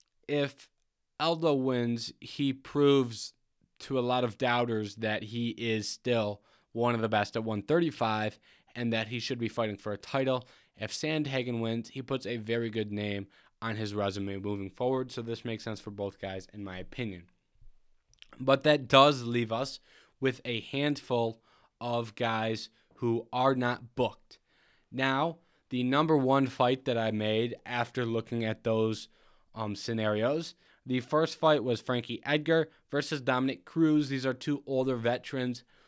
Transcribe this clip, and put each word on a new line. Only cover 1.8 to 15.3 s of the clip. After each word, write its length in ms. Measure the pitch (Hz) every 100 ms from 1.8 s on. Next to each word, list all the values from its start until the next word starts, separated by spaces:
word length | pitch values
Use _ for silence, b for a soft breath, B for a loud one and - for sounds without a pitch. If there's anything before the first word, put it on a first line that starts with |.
| 120 117 - -
he 320 | - - 139
proves 800 | 131 - 143 143 139 123 110 - - _ _ _ -
to 220 | - 131
a 20 |
lot 220 | 123 123
of 160 | 123 101
doubters 560 | 127 120 120 110 104 104
that 260 | 110 107
he 280 | 107 117 117
is 380 | - 117 110 101
still 540 | - 123 117 104 104 b b b
one 240 | 117 120 120
of 60 |
the 60 | 110
best 280 | 107 104 117
at 80 |
one 180 | 110 107
thirty-five 800 | 101 165 165 - 113 107 107 - b b b -
and 160 | 117
that 180 | 113 110
he 100 | 120
should 180 | - 120
be 100 | 113
fighting 300 | - 110 101
for 160 | 107
a 40 | 101
title. 500 | - 139 131 127 123 b b -
If 160 | 110
Sandhagen 720 | - 156 156 143 135 123 117
wins, 280 | 113 117 113
he 120 | 135
puts 240 | 120 135 107
a 120 | 120
very 340 | 107 117 117
good 200 | 113 104
name 360 | 104 104 101 98 b b _
on 140 | 113 110
his 180 | 107
resume 440 | 104 101 98 98 98
moving 340 | 101 101 98
forward, 400 | - 127 131 127
so 100 | 127
this 240 | 113